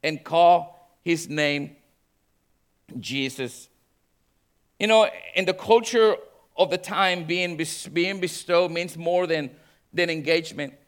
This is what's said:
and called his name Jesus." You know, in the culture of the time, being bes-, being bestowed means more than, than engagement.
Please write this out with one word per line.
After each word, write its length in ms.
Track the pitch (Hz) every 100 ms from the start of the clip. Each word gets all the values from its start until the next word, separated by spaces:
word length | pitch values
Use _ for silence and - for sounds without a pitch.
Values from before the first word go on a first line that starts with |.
and 200 | 156 151
called 440 | - 165 170 175 170 - _ _
his 280 | 175 165 165
name 460 | 151 147 143 143 - _ _ _ _ _ _ _ _ _ _ _ 127
Jesus." 720 | - 135 135 135 123 - - _ _ _ _ _ _ _ _ _ _ _
You 80 | 208
know, 220 | 220 214 90 -
in 120 | 180 185
the 80 |
culture 600 | 185 - 226 226 240 220 - - _ _ -
of 120 | 190
the 60 | 180
time, 480 | - 170 190 180
being 320 | 160 175 180 160
bes-, 320 | 160 - -
being 320 | 156 180 196
bestowed 500 | 175 - - 175 180
means 280 | 170 175 165
more 280 | 170 180 180
than, 240 | 160 139 - _ _ _
than 160 | 170 170
engagement. 640 | 160 147 165 160 139 143 _